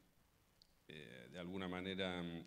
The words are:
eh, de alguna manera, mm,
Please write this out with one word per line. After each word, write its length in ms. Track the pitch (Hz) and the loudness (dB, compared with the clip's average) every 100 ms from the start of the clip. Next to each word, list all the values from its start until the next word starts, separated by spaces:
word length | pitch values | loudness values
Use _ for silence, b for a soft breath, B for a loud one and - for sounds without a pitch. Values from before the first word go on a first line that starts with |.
| - - - - - - - - - | -20 -20 -20 -20 -20 -20 -20 -20 -12
eh, 420 | 78 65 62 62 | -10 -10 -12 -8
de 80 | 80 | -4
alguna 280 | 87 95 92 | -2 0 2
manera, 540 | 90 95 95 95 87 | 2 2 4 4 4
mm, 220 | 87 82 | 0 -2